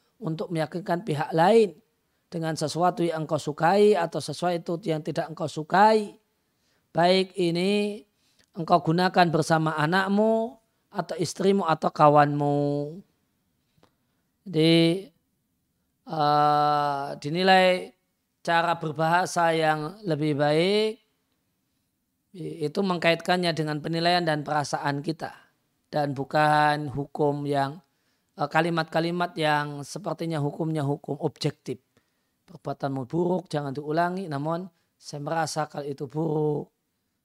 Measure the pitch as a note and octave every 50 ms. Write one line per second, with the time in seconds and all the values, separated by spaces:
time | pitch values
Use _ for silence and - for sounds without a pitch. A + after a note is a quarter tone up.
0 | _ _ _ _ A3+ D#3+ D#3+ D#3+ G3 - F3 D#3+ D3+ C#3+ - F3 E3 - E3+ E3+
1 | G#3+ - D3+ C#3 D#3 - - D#3+ E3 F#3+ A3 A#3 G#3+ F#3 - - _ _ _ _
2 | _ _ _ _ _ _ - E3+ E3 D#3+ D#3 - D#3+ C#3+ - D#3 F3 F3+ E3 E3+
3 | E3+ E3+ D#3+ D#3+ D#3 D3 D#3+ C#3+ - D3+ C#3+ - D#3+ E3 G3 G#3 G#3 G#3 G#3 F3
4 | E3+ D#3+ - D#3+ - - C#3+ - F3 F3 F3 E3+ E3 - E3+ D#3+ - E3 D#3 D#3
5 | D#3 E3+ D3 E3+ D#3 D#3 D#3 - E3+ C#3+ - D#3 D3+ - E3+ F#3 G#3 A3 A3 A3
6 | G#3 - - - _ _ _ _ _ _ _ _ _ _ _ _ _ _ - D#3+
7 | E3+ F3+ F#3 F#3+ F#3+ F#3+ - G3 F3+ E3+ E3 F3 F#3 G3 G#3 G#3 G#3 G#3 G3+ A3+
8 | - _ _ _ _ _ _ _ _ _ _ F#3+ D#3+ - F3+ E3+ - D#3+ D#3+ F3
9 | F#3 F#3 F3 F#3 F3+ E3+ D3+ D#3+ D3 - E3 D#3+ D#3+ D#3 D#3+ D#3 D3+ D#3 F3+ F#3+
10 | F#3+ G3 G3 G#3 A3 A3 A3+ A3+ A3+ A#3+ C#4 - _ _ _ _ _ _ - G3+
11 | E3+ - E3 E3+ E3+ - - - F#3 G3 G3 G3 F3+ D#3+ D#3+ - - F3+ - -
12 | D#3 D3 D3 D3 D3 D3 D3 D3 D3 C#3+ C#3+ C#3+ C#3+ C#3+ C#3+ C#3+ D3 D3 E3 G3
13 | - _ _ _ _ _ _ _ _ _ _ _ _ _ _ _ _ _ _ _
14 | _ _ _ _ _ _ _ _ _ G3 E3+ D#3 D#3+ E3 E3 E3 E3 E3 E3 G3
15 | G3 F#3 _ _ _ _ _ _ _ _ _ _ _ _ _ _ _ _ _ _
16 | _ C4+ E3 D#3 D3 D3 D3 D3 D3 D3 D3 D3 D3 D3 D3 D3 D3 C#3+ C#3+ C#3
17 | C#3 C#3+ D3 D3 - D3 D#3+ F3+ F#3 F#3+ F#3+ F#3 F#3 F#3 F#3 F#3 F#3 A3+ - _
18 | _ _ _ _ _ _ _ _ - F3 E3+ E3 E3 E3+ E3+ E3 E3 D#3+ C#3 D3
19 | D#3+ D#3+ E3+ F3 F#3 D#3 - F3 E3+ E3 E3 D#3+ D#3+ D#3 D#3 D#3 D3+ D#3 F#3+ A3
20 | G#3+ F#3 D#3 C#3+ D#3 D3+ D3 C3+ D3 D3 D3+ D#3+ E3+ F#3+ G#3 G#3+ A3 A3 A3+ -
21 | _ _ _ _ _ _ _ _ _ _ _ _ _ _ _ _ _ _ _ _
22 | _ _ _ _ _ _ - F#3 D#3 D3+ D#3+ E3 D3+ D3 - G3 G3+ F#3+ F3+ E3
23 | E3 E3+ E3 D#3+ - - F3+ F#3 F3+ E3+ D#3+ D#3+ D#3 D3+ D3+ D3 D3 D#3+ E3 E3
24 | E3+ E3+ F3+ F3 E3+ D#3+ D3+ D3+ C#3+ D3 D3+ D3+ C#3+ - - C#3+ D#3 C#3+ C#3 C#3+
25 | C#3 D#3 D#3+ - C#3+ - - - _ _ _ _ _ _ _ _ _ _ - D3+
26 | D3 C#3+ C3+ C3 C3+ - - D3+ D3+ D3+ D3+ D3+ D3+ D3+ D3 D3 D3+ C#3+ - C#3
27 | C#3+ - - - D#3 C#3+ C#3+ D3 C#3+ C#3+ C#3+ C#3 C#3 C#3 D3+ F#3+ - _ _ _
28 | _ _ _ _ _ _ _ - D3+ C#3+ - D#3+ E3 F3 E3+ D#3+ D#3+ E3 - E3
29 | E3 E3+ F3 F3 F3 F3 - E3 D#3 D3+ D3+ D3 D3 D3 D3 C#3+ C#3 - - D#3+
30 | G3+ E3+ D#3 - E3+ E3 E3 D3+ C#3+ D3 - - E3+ D#3+ D#3 D#3 C#3+ C#3 C#3+ C#3+
31 | - - C#3+ D3 F3 D3+ - - - D3 - _ _ - B2+ - _ _ _ _
32 | _ _ _ _ _ _ _ _ _ - F3 - - D3 C#3 - - C#3 C#3 C3+
33 | B2+ A#2 - E3+ F3 F3 F#3 F3+ - - - D3 D3 C#3 C3 D3 D3 D3+ D#3 E3
34 | F3 F3 F3+ F#3+ G3 E3 D3 C#3 D3 D#3+ E3 F3 F#3 - - _ _ _ _ _
35 | - - - D3 C#3+ D3+ E3 E3 D#3+ C#3+ - D#3 D3+ - - D3+ C#3+ D3 C#3 -
36 | D3+ B2+ - D3+ E3 D#3+ D3+ D3+ D3+ D3+ D3 D3 - - _ _ _ _ _ _
37 | _ _ _ _ _